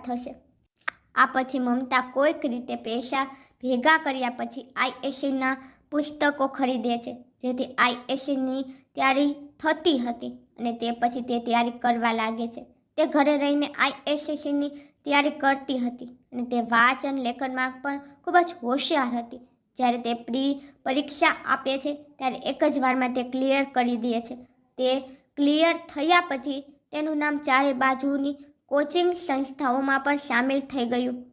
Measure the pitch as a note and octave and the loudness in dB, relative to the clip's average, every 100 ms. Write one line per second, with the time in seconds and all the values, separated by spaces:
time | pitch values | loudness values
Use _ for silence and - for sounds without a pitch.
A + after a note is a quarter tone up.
0 | - A#3+ - - _ _ _ _ - - | -6 -6 -8 -14 _ _ _ _ -12 -12
1 | _ - B3+ C4 C4 C#4 B3 B3 C4 B3+ | _ 2 2 2 -2 0 0 0 0 0
2 | B3+ C4 D4 E4 C#4 A#3+ - A#3+ A3 A#3 | 0 2 2 2 -2 -4 -6 -8 -4 -6
3 | A#3+ C4+ C4+ - - _ B3+ B3+ D4+ D#4+ | -2 -2 -4 -6 -20 _ -2 2 4 4
4 | D#4 C4 B3 B3 A#3 C#4 - - C4 C4 | 2 -2 -4 -4 -8 -10 -10 -4 -4 -4
5 | C#4 C#4 C#4 C4+ C4 C4+ - _ _ D4 | -6 -4 -2 0 0 -2 -8 _ _ -2
6 | D4 - D4 C#4+ C#4 - B3+ B3+ A#3 A#3 | -2 0 0 2 -2 0 0 0 0 -2
7 | B3+ - - _ B3+ B3 B3 - B3 B3 | -4 -14 -18 _ -4 -4 -4 0 0 0
8 | - C4+ C#4+ C4+ C4 C4 C4 - _ - | -4 -4 -2 -2 -2 -4 -6 -12 _ 0
9 | C4+ C4+ C#4+ C#4+ - - D#4 D#4 E4+ C4+ | 2 4 2 0 -10 -4 -2 0 2 2
10 | A#3+ A#3 B3 - _ - A#3+ A#3 A#3 A#3 | 0 -6 -10 -12 _ -8 -6 -4 -4 0
11 | A#3+ B3+ A#3+ A#3 A#3+ A#3 A#3+ A#3+ B3 A#3 | -2 -2 -4 -2 0 2 2 0 0 2
12 | A#3 A3+ A3 A3+ A#3 - - _ _ - | 2 0 -2 -4 -6 -10 -18 _ _ 0
13 | D#4+ D#4 C#4 D4 C#4+ D4 C#4+ - C4 - | 2 4 4 4 2 2 0 0 0 0
14 | - D4 D4+ D4+ C#4+ C#4+ C#4+ C#4+ - _ | -2 -2 -2 -6 -2 -2 -2 -6 -18 _
15 | C#4+ C#4+ C#4+ D4+ C4+ C#4 C4+ B3+ B3 A#3+ | 0 2 2 2 0 0 0 -2 -2 -4
16 | B3+ - _ B3 A#3+ A#3+ A3+ A#3 A#3+ C4 | -12 -20 _ -8 -2 -2 2 4 4 4
17 | C#4 C4+ A#3+ B3 C4+ B3+ B3+ C4 C#4 C#4+ | -2 -2 -4 -4 -4 -2 -4 -4 -6 -6
18 | - - - F4 E4+ - A#3 C#4 - D#4 | -8 -12 2 4 4 0 -2 0 2 0
19 | B3 A#3+ A#3 B3+ - _ _ - B3 A#3+ | 0 -2 -6 -12 -20 _ _ -2 0 2
20 | A#3 A#3 A#3+ B3+ C#4 C#4 - - C4+ C4 | -2 -4 -2 0 0 -2 -6 -8 -2 0
21 | D4 - D#4+ - - C4 C4+ C4+ D4 D4 | -2 2 2 2 0 -2 0 -2 -4 -6
22 | - - C4 - - C#4 D4+ C4+ C4 C4 | -10 -6 -6 -4 -4 0 2 4 2 2
23 | B3+ B3+ B3 C4 C4+ C4+ C#4 B3+ B3 A#3+ | 0 -2 -2 0 2 2 2 0 0 0
24 | A#3+ A#3 A#3 B3 - _ _ - B3+ C4+ | 0 -2 -4 -12 -18 _ _ -2 0 0
25 | - - _ - C#4+ D4+ E4 E4 - D4 | -2 -16 _ 0 2 4 4 2 -4 -2
26 | D#4 F4 F4 C4+ C#4+ C#4 C#4 - _ D4 | 2 4 2 -4 -6 -8 -10 -20 _ -4
27 | D4+ D4+ D4 D4 D4 C4 C#4 B3+ C4 B3+ | -2 0 0 0 2 4 4 4 2 2
28 | C#4 C#4 C#4 C#4 - _ - C#4 D4 E4+ | 0 0 -2 -4 -10 _ -2 0 2 2
29 | F4 F4 E4+ C4+ C#4 - C#4 B3+ C4+ C4+ | 2 0 -2 -2 -2 -2 0 0 2 2
30 | C#4+ C#4+ C#4+ A#3+ C4 C#4 C#4 C4+ A#3+ B3 | 2 0 0 0 2 0 -2 -2 -2 0
31 | B3 B3 - | -2 -4 -10